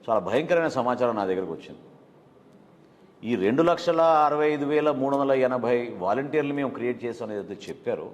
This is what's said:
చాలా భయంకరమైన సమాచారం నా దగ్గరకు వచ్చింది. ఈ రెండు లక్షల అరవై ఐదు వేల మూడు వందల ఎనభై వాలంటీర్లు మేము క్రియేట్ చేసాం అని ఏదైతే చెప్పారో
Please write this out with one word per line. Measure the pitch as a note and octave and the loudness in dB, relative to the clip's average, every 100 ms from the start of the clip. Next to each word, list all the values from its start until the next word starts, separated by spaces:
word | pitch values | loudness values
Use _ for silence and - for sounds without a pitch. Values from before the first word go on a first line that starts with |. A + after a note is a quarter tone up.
చాలా | - A2 F#2 | 0 -2 0
భయంకరమైన | A#2+ E3 E3+ D#3+ C3 | -2 2 0 2 0
సమాచారం | A#2+ A#2+ B2 A2+ | -2 0 0 0
నా | F#2+ | -2
దగ్గరకు | F#2 F2 D#2 | -2 -4 -8
వచ్చింది. | - - - - - - _ _ _ - - _ _ _ - _ A2 | -12 -20 -20 -20 -20 -20 _ _ _ -20 -20 _ _ _ -20 _ -4
ఈ | A#2 | 0
రెండు | F#2+ C3+ E3+ | 2 4 2
లక్షల | E3+ E3+ E3 E3 D#3 D3+ | 2 0 4 4 6 4
అరవై | D3+ D3+ | 2 0
ఐదు | D3+ C#3+ | 0 0
వేల | D3+ D3+ C3+ | 2 2 0
మూడు | C3+ C#3 | 0 0
వందల | C#3 C3 B2+ | 2 4 2
ఎనభై | B2+ A#2 B2 A#2+ G2+ | 2 2 0 0 -4
వాలంటీర్లు | F#2 A2+ C#3+ D3+ C#3+ C#3+ | -2 -2 0 -2 -2 -2
మేము | C3+ - | -4 -4
క్రియేట్ | A#2+ A#2 | -4 -4
చేసాం | A#2+ A2+ A2 | -6 -8 -8
అని | G#2 | -8
ఏదైతే | F2+ G2 - | -8 -12 -12
చెప్పారో | - A#2+ G2 - | -8 -6 -6 -8